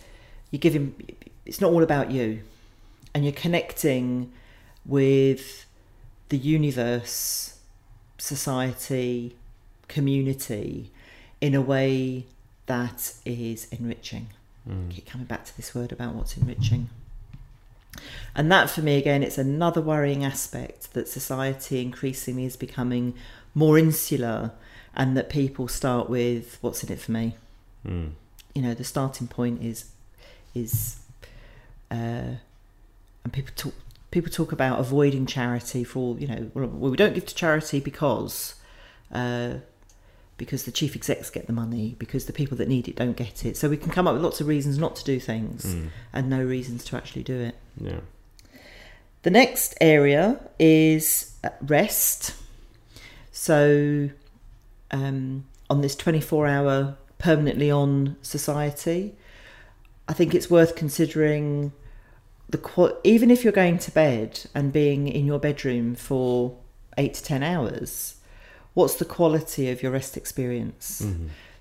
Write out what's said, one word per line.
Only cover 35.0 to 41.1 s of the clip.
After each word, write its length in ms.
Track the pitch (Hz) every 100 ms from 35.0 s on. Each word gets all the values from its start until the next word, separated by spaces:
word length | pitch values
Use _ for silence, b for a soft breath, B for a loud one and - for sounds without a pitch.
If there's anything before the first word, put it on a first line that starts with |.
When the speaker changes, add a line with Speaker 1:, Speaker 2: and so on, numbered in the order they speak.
| 143 135 127
Speaker 1:
charity 560 | 135 123 120 - 123
for 140 | 120 131
all, 180 | 123 117
you 100 | 139
know, 220 | 113 110
"Well, 140 | 135 127 - 135
we 60 | 127
don't 180 | 208
give 120 | 180 -
to 80 |
charity 460 | - 165 156 - 143
because, 720 | 139 - 143 107 107 - - - b b b b b
uh, 420 | - 123 120 120 127 - _ - b b b b -
because 260 | - 131
the 80 | -
chief 240 | - 143 -
execs 320 | -